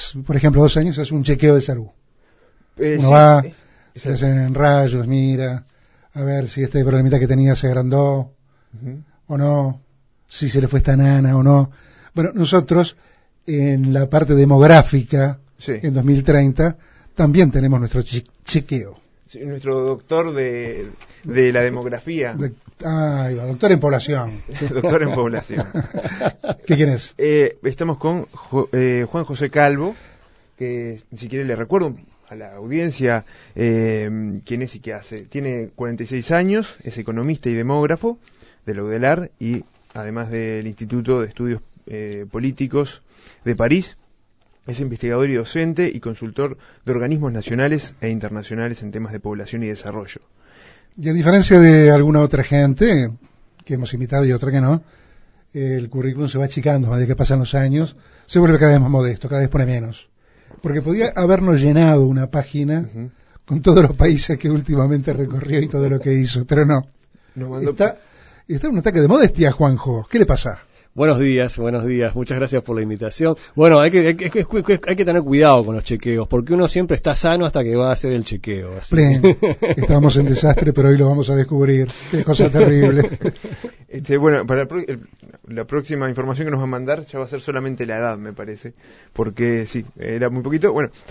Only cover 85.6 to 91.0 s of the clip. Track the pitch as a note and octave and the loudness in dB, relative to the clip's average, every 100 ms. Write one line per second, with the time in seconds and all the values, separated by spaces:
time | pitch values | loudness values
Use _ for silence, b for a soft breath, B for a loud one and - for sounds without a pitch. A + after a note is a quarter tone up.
85.6 | A2+ D3 C#3 D3 C3 B2+ B2 B2+ D#3 C3+ | -8 -8 -6 -6 -6 -6 -6 -6 -4 -4
86.6 | C3 B2+ B2+ D3 - C3+ C3 C#3 C3 C3+ | -4 -6 -6 -6 -8 -12 -10 -10 -8 -8
87.6 | C3+ A#2+ A#2 A2 A#2 G#2+ G#2 G#2 G#2+ G#2 | -8 -8 -8 -6 -6 -6 -12 -14 -16 -16
88.6 | A#2+ - b b b - A2 G2+ A#2+ A#2 | -18 -20 b b b -8 -6 -2 -2 -2
89.6 | A2 A#2 - - - A2+ B2 B2+ C3 D#3 | -6 -10 -12 -12 -10 -4 -4 -4 -4 -2
90.6 | F#3+ C3+ C3+ B | 0 0 -4 B